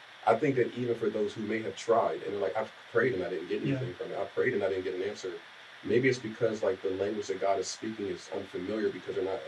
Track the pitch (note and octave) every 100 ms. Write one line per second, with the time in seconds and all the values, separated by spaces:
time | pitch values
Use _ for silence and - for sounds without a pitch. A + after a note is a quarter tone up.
0 | - - - - C#3+ B2 A2+ B2 A#2+ A2+
1 | G#2+ G#2+ G#2 A2 G#2+ A2 A2 - - A2
2 | G2+ - F#2+ G2+ F#2+ A2 A2 - - -
3 | B2+ - E2+ F2 F2+ G#2+ C#3 C3 A#2+ A#2+
4 | A#2 - - - G2 G2+ F#2+ F#2+ F#2 F2+
5 | G2+ G#2 F#2 E2 - - - - - A#2
6 | C3 B2 A2 - A2 G#2+ F#2+ F#2+ G2 F#2+
7 | G2+ G#2+ G2+ F#2 G2 G2 F#2 - A2+ G#2+
8 | G2 F2 - G2 F#2 F#2+ F#2 G#2+ G2+ F#2
9 | G2 F#2+ F#2+ F#2+